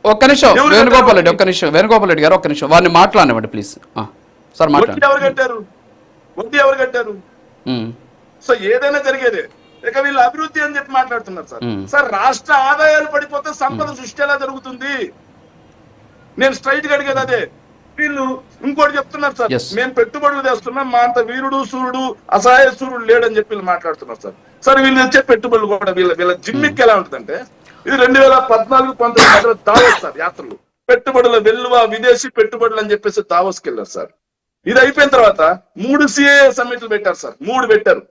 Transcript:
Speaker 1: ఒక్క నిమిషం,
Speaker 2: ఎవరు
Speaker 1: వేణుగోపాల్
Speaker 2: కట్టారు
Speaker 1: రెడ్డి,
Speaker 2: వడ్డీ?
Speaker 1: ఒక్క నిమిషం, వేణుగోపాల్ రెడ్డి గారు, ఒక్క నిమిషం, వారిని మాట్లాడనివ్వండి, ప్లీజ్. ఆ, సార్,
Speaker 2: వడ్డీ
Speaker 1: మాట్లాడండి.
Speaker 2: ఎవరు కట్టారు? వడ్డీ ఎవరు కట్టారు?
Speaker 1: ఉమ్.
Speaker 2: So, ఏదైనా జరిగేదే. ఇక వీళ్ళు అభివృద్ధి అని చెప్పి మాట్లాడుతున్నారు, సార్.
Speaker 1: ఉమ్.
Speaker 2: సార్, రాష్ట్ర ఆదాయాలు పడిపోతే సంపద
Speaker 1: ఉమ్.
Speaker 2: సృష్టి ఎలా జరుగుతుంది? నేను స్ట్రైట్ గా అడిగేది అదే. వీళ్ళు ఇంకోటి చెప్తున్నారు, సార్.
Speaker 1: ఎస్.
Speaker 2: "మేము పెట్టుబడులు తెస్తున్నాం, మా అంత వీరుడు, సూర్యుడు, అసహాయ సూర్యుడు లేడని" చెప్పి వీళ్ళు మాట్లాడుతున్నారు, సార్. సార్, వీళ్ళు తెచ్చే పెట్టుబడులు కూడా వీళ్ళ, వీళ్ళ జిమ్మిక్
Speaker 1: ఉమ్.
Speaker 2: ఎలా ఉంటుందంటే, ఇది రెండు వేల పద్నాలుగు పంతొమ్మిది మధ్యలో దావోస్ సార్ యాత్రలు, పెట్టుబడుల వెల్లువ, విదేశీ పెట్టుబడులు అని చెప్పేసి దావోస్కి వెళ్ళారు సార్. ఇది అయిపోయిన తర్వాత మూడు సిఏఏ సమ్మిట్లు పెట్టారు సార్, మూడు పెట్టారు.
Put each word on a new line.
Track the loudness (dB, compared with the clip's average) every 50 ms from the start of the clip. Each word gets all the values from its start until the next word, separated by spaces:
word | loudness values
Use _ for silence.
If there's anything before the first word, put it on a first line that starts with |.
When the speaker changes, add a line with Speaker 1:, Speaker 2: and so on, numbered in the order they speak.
| 4
Speaker 1:
ఒక్క | 2 4 4 6
నిమిషం, | 4 6 6 6 6
Speaker 2:
ఎవరు | 6 6
Speaker 1:
వేణుగోపాల్ | 4 4 4 4 6 6
Speaker 2:
కట్టారు | 6 6 6
Speaker 1:
రెడ్డి, | 6 4 4 2 0
Speaker 2:
వడ్డీ? |
Speaker 1:
ఒక్క | 0 0
నిమిషం, | 0 0 0 -2 -2 2
వేణుగోపాల్ | 2 2 4 4 4 2 4 2
రెడ్డి | 2 2
గారు, | 4 2 2
ఒక్క | 2 0
నిమిషం, | -4 -4 -4 0 4
వారిని | 4 4 4 6
మాట్లాడనివ్వండి, | 4 4 4 6 4 2 4 4 2 -2 -4 -6
ప్లీజ్. | -10 -12 -12 -12 -16 -20
ఆ, | -20 _ _ -12
సార్, | -12 -12 _ _ _ _ _ _ _ _ _ -2
Speaker 2:
వడ్డీ | 0 2
Speaker 1:
మాట్లాడండి. | 4 2 2 2 0 0 2
Speaker 2:
ఎవరు | 2 2 2
కట్టారు? | 0 -2 -2 -2 -4 -4 -4 -10 -14 _ _ _ _ _ _ _ _ _ _ _ _ _ _ -12
వడ్డీ | -10 -4 0 2
ఎవరు | 2 2 2 0
కట్టారు? | -2 -4 -4 -6 -6 -6 -10 -14 _ _ _ _ _ _ _ _ _
Speaker 1:
ఉమ్. | -8 -6 -6 -6 -10 -14 _ _ _ _ _ _ _ _ _ _ -2
Speaker 2:
So, | -2
ఏదైనా | -2 0 -2 0 0 0 -2 -2 -2
జరిగేదే. | -2 -2 -4 0 -2 -2 -2 -2 -10 -10 _ _ _ _ _ _ -12 -6
ఇక | -4 -2
వీళ్ళు | -2 -2 0 2
అభివృద్ధి | 0 0 0 -4 -10 -8 _ -6
అని | -6 -4 -6
చెప్పి | -8 -10 -4
మాట్లాడుతున్నారు, | -2 -2 -2 -2 -6 -10 -10 -10 -16 -16 -16
సార్. | -16 -14 -10 -10
Speaker 1:
ఉమ్. | -8 -8 -8 -8
Speaker 2:
సార్, | -2 -2 -2 -2 -2
రాష్ట్ర | -4 -2 -2 -2 -2 -2 -2 0
ఆదాయాలు | 0 0 2 0 0 2 2 2 2 2 -2
పడిపోతే | -2 -6 -6 -6 -6 -10 -10 -8 -10
సంపద | -8 -6 -6 -6 -4 -6 -8 -8
Speaker 1:
ఉమ్. | -10
Speaker 2:
సృష్టి | -14 -18 -18 -8 -6
ఎలా | -4 -4 -2
జరుగుతుంది? | -4 -6 -10 -12 -14 _ -16 -14 -12 -10 -8 -8 -8 -8 -10 _ _ _ _ _ _ _ _ _ _ _ _ _ _ _ _ _ _ _ _ _ _ _ _ _ -2
నేను | -2 -2
స్ట్రైట్ | -2 -4 -4 -4 -4 -4 -2
గా | -4 -4
అడిగేది | -4 -2 -4 -4 -4
అదే. | -2 -2 -4 -4 -4 -8 _ _ _ _ _ _ _ _ _ -8
వీళ్ళు | -6 -6 -4 -6 -6 -6 -8 -10 -14 _ _ _ -8
ఇంకోటి | -6 0 0 0 0 0
చెప్తున్నారు, | -4 -8 -8 -8 -6 -6 -6 -4
సార్. | -4 -4 -2
Speaker 1:
ఎస్. | -2 -4 -6 -6 -6
Speaker 2:
"మేము | -6 -6 -4
పెట్టుబడులు | -2 -2 -2 -2 -4 -2 -2 -2 -2 -2
తెస్తున్నాం, | -2 -4 -4 -4 -6 -10 -8 -8 -6 -2
మా | 0 0
అంత | 0 0 0 -2
వీరుడు, | -4 -4 -6 -8 -6 -4 -4 -6 -6
సూర్యుడు, | -6 -8 -8 -8 -6 -6 -6 -6 -8 -8 _ _ -4
అసహాయ | -4 0 2 4 6 6 4 2
సూర్యుడు | 2 -4 -10 -10 -10 -8 0
లేడని" | 0 2 2 2 0 -2
చెప్పి | -4 -4 _ -10
వీళ్ళు | -8 -4
మాట్లాడుతున్నారు, | -6 -6 -4 -4 -8 -10 _ -12 -18 -18 -16
సార్. | -16 -18 -18 _ _ _ _ _ 0
సార్, | 2 2 4
వీళ్ళు | 4 2 2 2
తెచ్చే | 2 2 2 0
పెట్టుబడులు | 2 2 0 0 2 -2 0 0 0
కూడా | 0 -4 -2 -2 -4
వీళ్ళ, | -2 0 0 0 0
వీళ్ళ | 0 -2 -2
జిమ్మిక్ | -2 -4 -6 -6 -4 -2 -2 -2
Speaker 1:
ఉమ్. | 0 2
Speaker 2:
ఎలా | 4 4 4
ఉంటుందంటే, | 2 0 -6 -12 -14 -12 -12 -12 -12 -12 _ _ _ _ _ _ _ _
ఇది | -4 0 2
రెండు | 2 2 6 6
వేల | 6 6 6 4 2 2
పద్నాలుగు | 0 0 0 2 2 2 2 0 -2 -2
పంతొమ్మిది | -2 0 0 2 2 4 4
మధ్యలో | 4 4 2 -2 0 _ 0
దావోస్ | 2 4 4 2 2 0
సార్ | -4 -12 -10 -8 -8
యాత్రలు, | -8 -8 -10 -18 -18 -18 -20 _ _ _ _ _ -10
పెట్టుబడుల | -10 -8 _ -2 0 2 2 2 0 2 2
వెల్లువ, | 0 0 0 -4 0 2 2 2 0 -2
విదేశీ | -2 2 2 2 2 0 -6 _ -2
పెట్టుబడులు | -2 -2 0 -4 -2 -2 -2 -4
అని | -4 -4
చెప్పేసి | -4 -4 -4 -4 -4 -4 -4 _
దావోస్కి | -2 -2 -2 -2 -6 -8 _ -10
వెళ్ళారు | -10 -10 -10 -12 -12
సార్. | -12 -12 -14 _ _ _ _ _ _ _ _ _ _ _ 0
ఇది | 2 2
అయిపోయిన | 2 2 4 2 2 4 4
తర్వాత | 4 4 4 4 2 0 0 0 -2 _ _ _ -8 -4
మూడు | -2 0 0 0 0 0
సిఏఏ | 0 2 4 6 6 4 4 2 0
సమ్మిట్లు | -6 -6 -8 -10 -6 -6
పెట్టారు | -6 -2 -2 -4 -4 -4
సార్, | -10 -16 -14 _ -8 -4
మూడు | -4 -4 0 2
పెట్టారు. | 2 2 4 2 0 0 -2 _